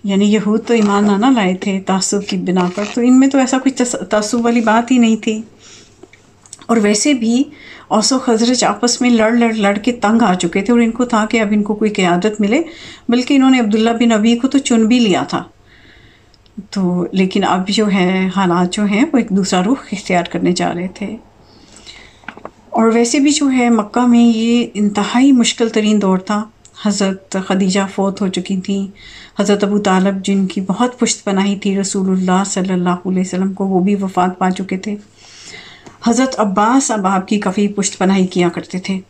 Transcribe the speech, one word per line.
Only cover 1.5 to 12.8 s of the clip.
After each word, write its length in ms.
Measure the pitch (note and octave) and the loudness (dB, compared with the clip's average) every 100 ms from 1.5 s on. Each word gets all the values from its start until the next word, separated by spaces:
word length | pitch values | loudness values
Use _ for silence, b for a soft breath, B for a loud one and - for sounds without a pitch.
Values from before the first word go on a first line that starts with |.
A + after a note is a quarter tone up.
تھے 260 | F#3 G#3 F#3+ | -2 -4 -4
تعصب 460 | F#3+ F#3+ F#3 G3+ G3+ | -2 -2 -2 -4 -4
کی 100 | F#3 | -4
بنا 320 | F3+ F#3 F3 | -2 0 -2
پر، 100 | F#3+ G#3 | -4 -6
تو 60 | - | -2
ان 200 | A#3+ B3+ | 4 4
میں 80 | C4+ | 4
تو 100 | C4+ | 2
ایسا 200 | B3+ C4 | 0 0
کچھ 100 | C4+ | -2
تس-، 320 | C4 A#3+ - F#3 | -2 -4 -4 -2
تعصب 340 | G#3+ G#3 A#3+ | -2 -2 -2
والی 160 | A#3 A#3+ | 0 0
بات 300 | A3 A3 A#3+ | 2 0 2
ہی 80 | B3+ | 2
نہیں 180 | A3+ A3 | 4 2
تھی۔ 260 | A3+ A3 A3+ - B B B B - - _ _ - - - | -2 -6 -10 -20 B B B B -20 -20 _ _ -20 -20 -2
اور 100 | A#3 | 0
ویسے 380 | G#3 D4+ D4 | 2 0 0
بھی 300 | C4 A3+ A#3+ C#4+ B B B B | 0 0 0 -2 B B B B
اوس 240 | G#3+ G3+ | -2 0
و 60 | B3+ | -2
خزرج 460 | B3 A3 A#3 B3 | 0 2 2 0
آپس 360 | F3+ G#3 A#3+ - | 0 0 -2 0
میں 100 | B3 | 2
لڑ، 220 | A#3 A3 | 4 2
لڑ، 200 | A#3+ A#3 | 2 0
لڑ 260 | A3 G3+ G3+ | 2 0 0
کے 140 | B3+ | -2
تنگ 300 | A#3+ G#3 A3+ | -2 0 2
آ 120 | A3+ | 2
چکے 280 | F#3 E3+ F#3+ | 0 -2 -2
تھے 100 | G3 | 2
اور 80 | A#3+ | 2
ان 100 | A#3 | 2
کو 140 | A3+ | 0
تھا 220 | B3 A3 A3 | -2 0 0
کہ 140 | A#3 | 0
اب 80 | G3+ | 0
ان 120 | G#3+ | 0
کو 120 | G#3 | -2
کوئی 160 | G#3 G#3+ | -2 -2
قیادت 500 | G#3 F3+ F3 G#3 G#3+ | 0 0 2 0 0
ملے، 220 | G3+ C4+ E4 B | 0 0 -2 B